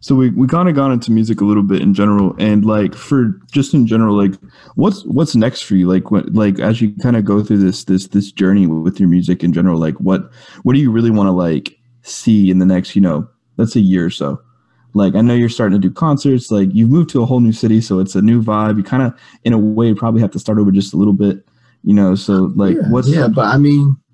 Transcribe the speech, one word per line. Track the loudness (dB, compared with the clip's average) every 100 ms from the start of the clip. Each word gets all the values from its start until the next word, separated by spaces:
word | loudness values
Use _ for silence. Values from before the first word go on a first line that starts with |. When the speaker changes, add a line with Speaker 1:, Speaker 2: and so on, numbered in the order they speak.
Speaker 1:
So | 0
we, | 0 2
we | 0 0
kinda | 2 0
gone | 0 0
into | -2 0
music | 0 0 -2
a | 0
little | 0
bit | 0 0
in | 0 2
general, | 2 2 0 -2
and, | 0 0
like, | 0 0 -2
for | -6 -4 0 0 -4 _
just | -4 0
in | 0 2
general, | 2 2 2
like, | 0 -2 -14 _ -16 -2
what's, | -2 -2 -4
what's | -2 0 2
next | 0 -2
for | -2 0
you? | 2
Like, | 0 0
what, | -4 -2 0
like, | 0 0
as | -2 0
you | -2 -2
kinda | -2 0
go | 0 0
through | 0 0
this, | 0 -2 -2
this, | -2 0
this | -4 -4
journey | -2 0 2 2
with | 0 -4 0
your | 2
music | 2 0 -2
in | -2
general, | 0 0 0
like, | -2 -4
what, | -2 -2 -4 -18 -20 -6
what | 0
do | 2
you | 2
really | 0 0
wanna, | 2 0
like, | 0 -2 -4 -6 _ _ _
see | -18 -8 0 2 4
in | 2
the | 2
next, | 0 -2 0
you |
know, | 0 0 -6 _ _ -6
let's | -2
say | 0
year | 2 2 -2
or |
so? | -4 -8 -8 _ _ _ _ _
Like, | -2 0 2
I |
know | 2
you're | 2 0
starting | -2 -2 0
to | -2
do |
concerts, | -2 -2 0 0 -2 -2
like, | -2 0
you've | 2 2
moved | 2 2
to | -2
a | 0
whole | 2
new | 2
city, | 0 0 0
so | 0 -2
it's | -2 0
a |
new | 2 2
vibe. | 0 -2 -2 -2
You |
kinda, | -2 -2 -2 -6 -20 _
in | -2
a | 0
way, | 0 0 0 0
probably | 0 0
have | -2
to | -4
start | -4 0
over | 2
just | 0 0
a | 0
little | 0
bit, | 2 0 -2 _ _ _ _
you | 0 2
know, | 2
so, | 0 -2 0 0 0
like, | 0 0
Speaker 2:
Yeah, | 0
Speaker 1:
what's | 0 0
Speaker 2:
yeah, | 0 0
but | 0 0
I | 2
mean | 2 2 0 -2 _